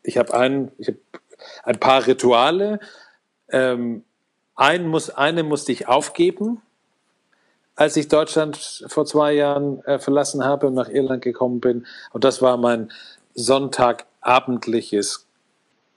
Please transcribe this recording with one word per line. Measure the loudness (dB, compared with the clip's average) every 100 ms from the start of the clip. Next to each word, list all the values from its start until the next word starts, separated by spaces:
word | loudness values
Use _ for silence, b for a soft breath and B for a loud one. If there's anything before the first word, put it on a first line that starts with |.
ich | -6 -2
hab | 0
ein, | 0 0 0 -4 -6
ich | -8
hab | -8 _ -20 _ B B B
ein | -6 0
paar | 2 2 4
Rituale, | 2 4 4 4 2 -2 -4 B B B B _ _ _
ähm, | 0 0 0 -4 -8 -12 _ _ _ _ 0
ein | 2 2 0
muss, | -2 -4
eine | -2 0 0
musste | 0 -2 -2
ich | -6 2
aufgeben, | 0 0 0 0 0 -6 -6 -10 _ _ _ _ _ _ _ _ _ _ 0
als | 0 2
ich | 2
Deutschland | 2 2 0 -2 -6 -12 -16 -6
vor | -4 0
zwei | 2 2
Jahren, | 2 2 0 -2 -6 -4
äh, | -4
verlassen | 0 0 0 -2
habe | -2 0 0
und |
nach | 0 -2
Irland | -2 -2 -2
gekommen | -4 -2 -2 0
bin. | 0 -2 -6 B B
Und | 0
das | 0 4
war | 2 2
mein | 2 0 -4 B B B _
sonntagabendliches | -8 0 0 0 2 2 2 -6 _ 2 2 2 -4 -2 -4 -2 -2 -2 -6 -14 _ _ _ _ _ _